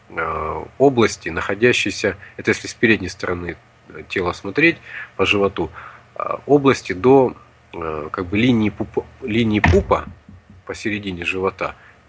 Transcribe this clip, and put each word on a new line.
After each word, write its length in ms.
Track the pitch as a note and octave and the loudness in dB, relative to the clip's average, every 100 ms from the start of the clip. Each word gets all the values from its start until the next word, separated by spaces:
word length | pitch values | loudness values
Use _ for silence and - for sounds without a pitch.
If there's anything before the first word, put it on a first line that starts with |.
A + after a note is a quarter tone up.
| - | -14
э, 540 | - D#3+ D#2+ D#2 D#2+ - - | -8 -6 -4 -6 -6 -8 2
области, 500 | C#3 B2 G#2+ - - | 4 4 2 0 -8
находящейся, 880 | D#2+ - G2+ B2 A#2 G#2 - G#2 F#2 - - | -6 -4 2 2 2 0 -2 -4 -4 -10 -8
это 160 | - | -2
если 160 | - - | -2 -2
с 60 | |
передней 340 | - A2+ G2+ F#2 | 0 2 2 0
стороны, 480 | - F2+ F2 F2 - _ _ - | -6 -6 -6 -6 -12 _ _ -20
э, 160 | D2+ D2+ | -18 -8
тела 240 | G2+ F2 | -4 -4
смотреть 440 | - G2 F#2+ E3 D#3+ - - - - | -4 -6 0 0 0 -8 -16 -10 -2
по 100 | F#2+ | 0
животу, 440 | G#2 G2 - D#2+ - - - - | 2 2 0 -8 -8 -20 -20 -16
э, 220 | - - - - | -8 -6 -4 2
области 460 | D3 C3+ A#2 - | 4 4 2 0
до, 420 | F2+ A#2+ C3+ B2 D#2 - _ _ | 0 6 6 6 -2 -16 _ _
э, 360 | F2 E2 D#2 D2+ | -10 -8 -6 -8
как 140 | G2+ F2 | -8 -4
бы 120 | G#2 | 0
линии 320 | B2 A#2 G#2 | 2 2 0
пупа, 340 | - G#2+ - - - | -4 -8 -6 -8 -10
линии 360 | C3 G#2+ A2 G#2 | -4 -2 2 2
пупа 460 | - G3 - - - - _ - _ - - | 4 4 2 -2 -4 -16 _ -20 _ -20 -14
посередине 580 | F#2 A2+ G#2 G2+ F2 | -8 -6 -6 -6 -8
живота 500 | E2+ F#2 F#2+ - E2 - - - | -6 -2 -2 -4 -8 -8 -20 -20